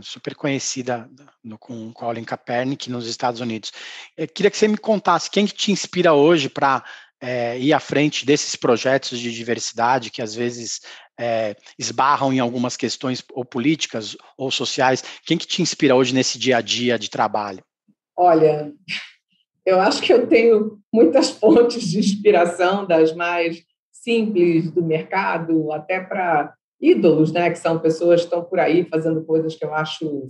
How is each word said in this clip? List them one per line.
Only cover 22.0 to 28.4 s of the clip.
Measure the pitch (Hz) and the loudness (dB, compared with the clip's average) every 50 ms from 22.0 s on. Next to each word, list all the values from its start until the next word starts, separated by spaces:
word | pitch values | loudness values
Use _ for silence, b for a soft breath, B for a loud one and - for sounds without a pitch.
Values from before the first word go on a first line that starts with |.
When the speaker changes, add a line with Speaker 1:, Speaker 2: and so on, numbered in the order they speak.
| - - 190 - - 208 180 170 175 170 - - 175 180 196 202 196 | 0 0 0 2 2 4 4 4 2 0 0 0 0 0 0 -2 0
Speaker 2:
das | 185 165 160 160 160 160 | 2 4 4 4 4 2
mais | 170 170 175 175 175 170 165 165 170 _ _ _ _ _ _ | -2 -4 -4 -2 -2 -2 -4 -4 -8 _ _ _ _ _ _
simples | _ - - 233 233 226 214 208 - 175 175 175 165 160 160 160 | _ -12 -4 -2 0 0 0 0 2 2 4 4 4 2 0 0
do | - 175 | -2 -2
mercado, | 170 160 156 160 - - 196 190 196 190 180 165 165 165 165 160 151 151 | 0 0 0 -2 -2 -2 -4 -2 -2 -2 -4 -4 -2 0 0 0 0 -2
até | 151 151 - - 185 185 | -6 -8 -6 -4 -6 -6
pra | 185 - 196 196 180 175 160 147 143 - - _ _ _ _ _ | -4 -6 -6 -4 -2 0 0 0 0 -4 -10 _ _ _ _ _
ídolos, | - 311 370 208 185 170 151 151 156 156 | 2 2 4 6 4 4 4 4 2 2
né, | 160 175 175 170 | 2 0 0 0
que | 165 - | -2 -2
são | - 170 165 160 | -2 -2 -2 0
pessoas | 160 160 160 - 175 175 175 170 | 0 0 0 2 4 4 4 4
que | 170 | 2
estão | - 170 170 | -2 -4 -6